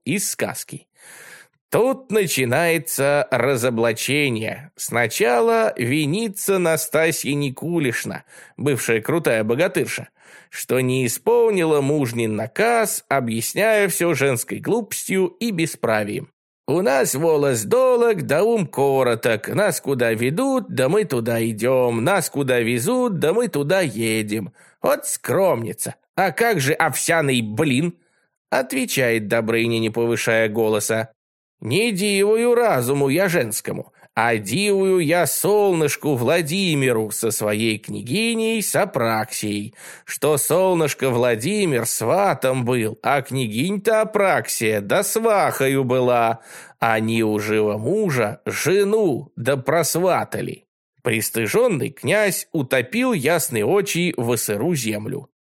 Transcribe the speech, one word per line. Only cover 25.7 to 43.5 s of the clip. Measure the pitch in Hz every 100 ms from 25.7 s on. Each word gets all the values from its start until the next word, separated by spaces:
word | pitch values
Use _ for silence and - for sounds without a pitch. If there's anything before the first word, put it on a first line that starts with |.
| - - - _ -
А | 190
как | - 233 190
же | 135
овсяный | 156 160 - - 165 143 127
блин?" | 110 110 156 123 170 170 _ _ _ _ -
отвечает | - 180 - 247 - 123 113 104
Добрыня, | 117 110 117 117 117
не | 113
повышая | 117 117 113 - 113 113
голоса. | 107 110 107 - 113 - _ _ _ _ -
"Не | 107 156 233
дивую | 185 208 196 202 220 240
разуму | 240 233 143 120 143 139
я | 151 196
женскому, | 165 113 - - 95 - _ -
а | - 117 117
дивую | 98 147 208 196 190 185
я | 147 175 156
солнышку | - 175 208 202 170 147 - 147
Владимиру | 131 120 170 151 190 185 143 131 113 110
со | - 113
своей | - 107 107 113 107
княгиней | - 101 113 180 226 226 220 226
Сапраксией, | 196 147 190 135 117 110 107 - 107 104 107 - - - -
что | - 143 147
солнышко | - 165 190 175 147 - 131
Владимир | 120 123 113 143 214 185 123 113
сватом | - 113 175 202 147 131 131
был, | 120 127 107 -
а | 113 139
княгинь-то | - 131 117